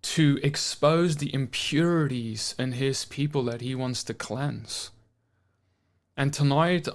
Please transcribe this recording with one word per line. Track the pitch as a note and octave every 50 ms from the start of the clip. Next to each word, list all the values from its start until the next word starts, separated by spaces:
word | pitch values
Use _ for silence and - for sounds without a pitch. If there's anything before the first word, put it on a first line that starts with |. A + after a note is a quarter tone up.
to | - - - - D#3+ D3 C#3 C#3 -
expose | C#3+ D3 - - - - - - D3 D#3+ E3 F3 F3+ D#3
the | D3 D3 C#3 -
impurities | C3+ C3+ A#2+ - - - - D3+ D3 E3 E3+ F3 E3 D#3 C3+ C3 B2 A#2 A2+ A2 G#2+ - - - -
in | C3 C3 B2+
his | B2 C#3 C3+ C3+ - -
people | - - - C#3+ D3 D3 D3 B2+
that | A#2+ A#2 A#2
he | A#2+ B2+ C3
wants | B2+ C3 B2+ B2 - -
to | - A#2
cleanse. | - - - G#2+ B2 C#3 C#3+ B2 A2+ A2 - - - - - - - _ _ _ _ _ _ _ _ _ _ _ _ _ _ _ _ _ _ _ _ _ _ _
And | - C#3 C#3 C#3
tonight | - D3 C#3 C#3 D3 D#3+ E3+ F3+ F3 D#3 -